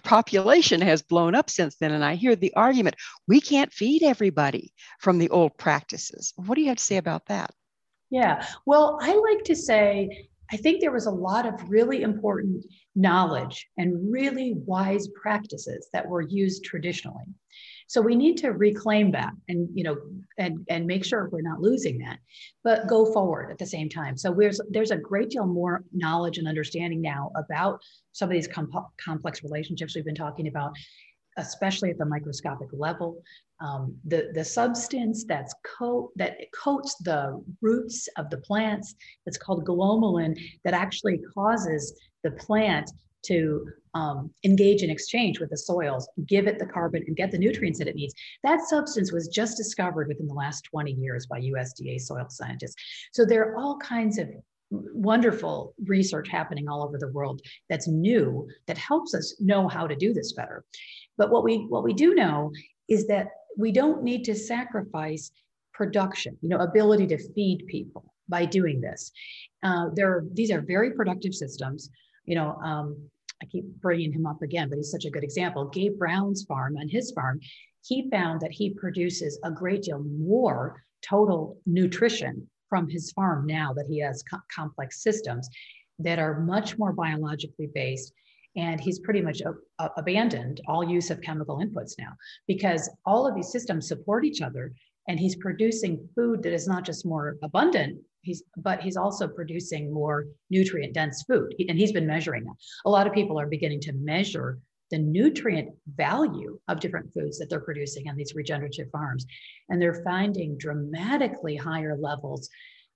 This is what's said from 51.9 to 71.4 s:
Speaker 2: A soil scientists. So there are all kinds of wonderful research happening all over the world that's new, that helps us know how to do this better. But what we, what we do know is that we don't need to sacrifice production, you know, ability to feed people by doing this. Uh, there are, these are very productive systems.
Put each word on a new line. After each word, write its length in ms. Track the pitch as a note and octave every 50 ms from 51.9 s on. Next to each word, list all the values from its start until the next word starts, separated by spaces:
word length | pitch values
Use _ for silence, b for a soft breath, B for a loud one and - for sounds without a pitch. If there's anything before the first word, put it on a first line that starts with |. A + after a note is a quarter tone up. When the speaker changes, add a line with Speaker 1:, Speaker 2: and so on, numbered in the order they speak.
Speaker 2:
A 80 | B2+ B2+
soil 280 | B2+ - - B2 B2+ B2
scientists. 480 | - - A#2+ B2 B2+ B2+ - - - B B B B B B B
So 120 | - - A3+
there 180 | G#3 A#3 A3
are 140 | A3 A3 A3
all 200 | A#3 C4+ C#4+ C#4 C#4+
kinds 400 | - - A#3+ A#3 A3+ G#3+ G#3 G#3+
of 100 | D#3+ C#3 - - - _ _ _ _ _
wonderful 1040 | G3 - - - - A#3+ G3 G#3 A3 B3 A#3+ A3+ E3+ - - D#3+ D3+ E3 - - - - G#3
research 420 | F#3+ G3 F#3+ F#3+ F#3 E3+ D3+ - -
happening 400 | F3 E3 D#3 - D3+ C#3+ D3 D3
all 160 | D3 D3 D3
over 120 | C#3+ D3
the 140 | C3+ C#3+ C3+
world 300 | C3 C#3+ C#3 C3+ C3 C3+ B B B B B _
that's 200 | D#3+ D#3 - E3
new, 580 | D#3 D#3+ E3+ G#3 B3 G#3+ C#3+ B2+ B2+ B2+ - B B B B -
that 100 | E3+ -
helps 360 | - - C#4+ E4 - - -
us 200 | D#3+ D#3+ - - -
know 260 | G#3 F#3+ G3+ G3 F#3+
how 200 | F#3+ - E3 E3 D3+
to 80 | D3
do 160 | C3+ F3+ A3+ A3+
this 180 | - - -
better. 320 | - - - - - - - _ B B B B B B B B _
But 140 | - G3+ G#3
what 120 | A#3 A#3
we, 240 | - A3+ A3+ G#3+ A3 -
what 140 | A#3+ -
we 120 | G3+ A#3+ G#3
do 200 | G#3 D4+ F4 G4+
know 380 | E4 G#3+ E3 D3+ D3 D3+ D3+ D3+ B B B B _ _ -
is 200 | A3 G3 E3+ -
that 200 | G#3 G3 F#3+ - - - - - -
we 160 | G3+ G#3+ A3+
don't 320 | F#3+ B3+ C#4 D#4 D#4 - B3
need 180 | A#3+ B3 B3 -
to 100 | A3+ G#3
sacrifice 1000 | G#3+ - - A#3 A#3+ B3+ B3 - G#3 F#3+ G#3+ E3 D#3 D#3 D#3 D#3 D#3 - - - _ _ _ _ _ _ _ -
production, 640 | - G#3 - - G3+ F#3+ F#3+ F#3+ - - - - -
you 100 | - E3
know, 80 | F3+ -
ability 500 | F3+ E3+ A3 G#3+ G#3+ G#3 G#3+ G#3 F#3+ D3
to 240 | D#3 D3 - -
feed 340 | - G#3 G3+ F#3+ F3+ - -
people 480 | - - - G2+ - - - - _ _ _ _ -
by 160 | F3 F3 F3
doing 360 | D#3+ - F#3+ F3+ D#3+ C#3 B2+
this. 300 | A2+ - - - - - B B B B B B B B _ _ -
Uh, 220 | F#3+ F3+ F3 E3+ E3 -
there 180 | G3+ G3 F#3+
are, 120 | F#3 F3 D#3+ G3+ F3+
these 180 | G#3 A#3 G#3+
are 80 | F#3+ D#3
very 320 | C#3+ F#3 F3+ G3 A#3 C4
productive 420 | - C4 G#3+ F#3 F#3 F#3 - F#3 -
systems. 560 | -